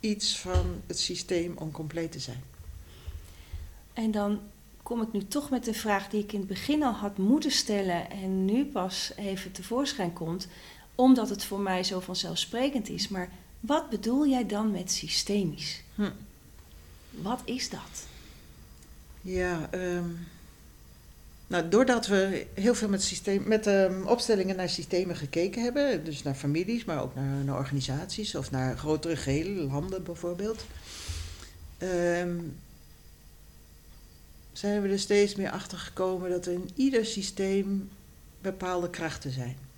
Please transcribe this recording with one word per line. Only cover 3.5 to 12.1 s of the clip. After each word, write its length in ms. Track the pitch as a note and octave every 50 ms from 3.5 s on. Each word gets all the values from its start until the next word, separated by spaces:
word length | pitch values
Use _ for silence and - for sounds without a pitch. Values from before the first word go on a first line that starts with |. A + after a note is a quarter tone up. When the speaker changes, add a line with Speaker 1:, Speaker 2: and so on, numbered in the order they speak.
| - - - - - - - -
Speaker 2:
En 180 | - - A3 A3
dan 300 | G#3 G#3 G3+ G3+ G#3 G3+ - - - - - - - -
kom 200 | - - A#3+ A#3
ik 100 | A3 A3+
nu 120 | - G3+ G3 -
toch 220 | - D4 D4 -
met 160 | C4 A#3+ A#3+
een 80 | A3+ A3
vraag 340 | A3 - G#3+ G3+ G3 G3+ -
die 140 | - G#3+
ik 100 | G#3 G#3
in 60 | - G3+
het 100 | F#3+ G3
begin 340 | G3 - - - D4 D4+
al 100 | D4+ B3+
had 260 | G#3+ - G#3 G3+ G3 -
moeten 320 | F#3+ G3+ B3+ D#4 D4+ D4+
stellen 600 | - - - - G#3 G3+ G3 F#3 F3 E3+ - -
en 340 | - G3+ F#3+ F#3+ F#3+ F#3+ F#3+
nu 200 | F#3+ G#3 B3 C#4+
pas 480 | C#4+ C#4+ - F3+ F#3 F#3 - - - -
even 360 | - G#3 G3 F#3+ F#3 - F#3
tevoorschijn 600 | F#3+ - F#3 - A3+ B3 C#4+ - - - F#3+ F3
komt, 360 | E3+ - E3 D#3+ E3+ F#3 F#3 - - - - - - - - - -
omdat 340 | - B3+ C4 C4 B3+ G#3+ F#3+
het 160 | G3+ G3+ -
voor 160 | - G3+ G3
mij 240 | G3+ F#3+ F#3 F3+ F#3
zo 160 | F#3 F3+ F#3
vanzelfsprekend 880 | F#3 -